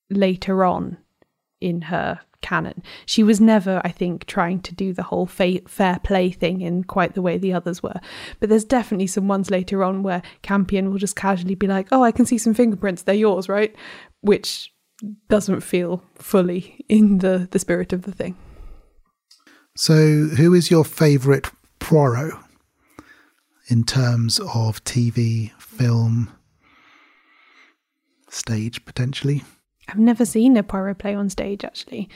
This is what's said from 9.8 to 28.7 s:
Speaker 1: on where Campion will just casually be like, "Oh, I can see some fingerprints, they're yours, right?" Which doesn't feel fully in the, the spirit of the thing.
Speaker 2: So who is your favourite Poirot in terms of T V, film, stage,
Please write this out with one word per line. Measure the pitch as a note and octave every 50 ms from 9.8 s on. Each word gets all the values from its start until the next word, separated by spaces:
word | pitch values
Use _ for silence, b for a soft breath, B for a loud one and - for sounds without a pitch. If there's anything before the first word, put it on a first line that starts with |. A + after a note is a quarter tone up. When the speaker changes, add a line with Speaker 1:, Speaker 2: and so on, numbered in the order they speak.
| F#3+
Speaker 1:
on | F#3 F#3+ F#3+ G3
where | G3 F3+ F3+ B B B B -
Campion | - G3 G3+ F#3+ F#3 G3+ F#3+ F#3+ F#3+
will | G3 G3
just | G3+ F#3 -
casually | - - G3 G3 F3 F3 F#3 G3
be | F3+ G#3+
like, | F#3+ G3 F#3+ F#3+ -
"Oh, | C4 C4 B3+
I | A#3
can | A3+ - A#3+
see | - B3
some | A3 - A3+ G#3+
fingerprints, | G#3+ B3 A#3 G3+ F3 - G3+ F3+ E3+ -
they're | - G3
yours, | G#3+ G#3+ G#3+ F#3+ F3 F#3 F#3+
right?" | G3 G#3 A3 G#3+ - B B B B B B B B _
Which | - G3+ G3 - - - - - - - _ _ _ _ _ - A3 G3+ G#3+ - _
doesn't | - G#3+ G#3 - - F#3+ -
feel | - - - F3+ F3+ E3+ F3+ F3 _ _ _
fully | - - - - G3 F3+ F3+ F3 F#3 - - _ - -
in | - G#3+ A3 G#3+ G3+ G3+
the, | F#3 F#3+ F#3+ F#3 F#3 F3+ F3+
the | - G3+
spirit | - - F3 F3 F3+ F3+ F#3
of | F3+ F#3
the | G3+
thing. | F#3 - - F#3 F3+ - - - - - - - - - _ _ _ _ _ _ _ _ _ _ b b b b b b b b b
Speaker 2:
So | - - - D#3+ D#3 D#3 D#3 D3+ D3+ D3+ D#3 D3+
who | A2+ D#3+ E3+ F3+
is | F3+ E3 -
your | F3 E3 D3
favourite | - - - D#3+ D3+ C#3+ C#3 B2 C#3 C#3 C3+ - - - _ _ _ _ -
Poirot | - - E3 D3+ C#3+ C3 A#2 A#2+ D3 D#3+ - - - _ _ _ _ _ _ _ b b b b b b b b b b b b b b _ _ _
in | - A#2+ A#2 A2+
terms | - - C3+ B2+ A#2+ A#2+ A#2 A#2 A2 - -
of | G3+ - - A#2 A2+ A2+ G#2+ - -
T | - - A#2+ A#2+ A#2
V, | A2+ B2 A#2 A2+ A2+ A2+ A2 G#2+ _
film, | _ - - - - B2+ A#2 A#2 A2+ A2+ A2+ A2+ A#2+ A#2 - - _ _ _ _ _ b b b b b b b b b b b b b b b b b b b b b b b b _ _ _ _ _ _ _ _ _ -
stage, | - - - - A2+ G#2+ G#2+ A#2